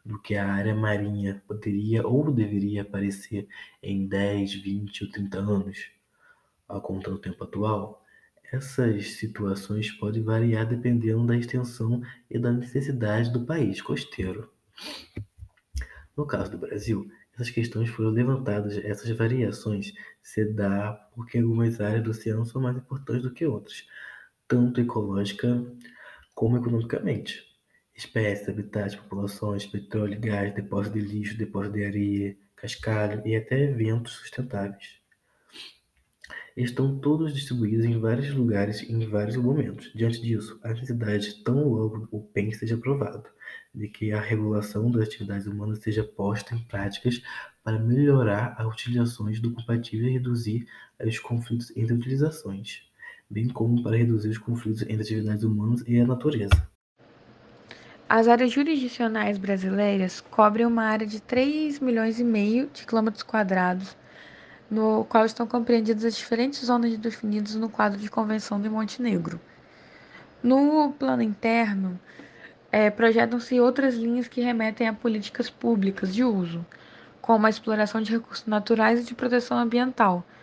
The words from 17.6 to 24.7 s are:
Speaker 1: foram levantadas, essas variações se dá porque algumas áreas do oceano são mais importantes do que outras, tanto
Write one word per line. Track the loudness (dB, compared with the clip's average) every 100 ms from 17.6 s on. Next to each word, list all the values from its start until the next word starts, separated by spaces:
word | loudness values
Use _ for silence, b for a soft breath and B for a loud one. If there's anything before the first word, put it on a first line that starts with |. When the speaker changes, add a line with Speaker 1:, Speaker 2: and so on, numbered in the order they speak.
| -2 -2 -2
Speaker 1:
foram | 0 0
levantadas, | 2 2 2 0 -2 -2 -4
essas | -6 -6 -4
variações | 0 0 2 0 -2 -4 -4 -6 B B B
se | -8 -2 0
dá | 0 0 0 -2 -8 -14 -16
porque | -4 0
algumas | 2 4 2 0
áreas | 0 0
do | 0
oceano | -4 -2 -2 -2
são | -2
mais | -2 -2
importantes | -6 -12 -4 -4
do | -4
que | -2 -2
outras, | -2 -8 -18 -18 B B B B _ 0
tanto | 4 4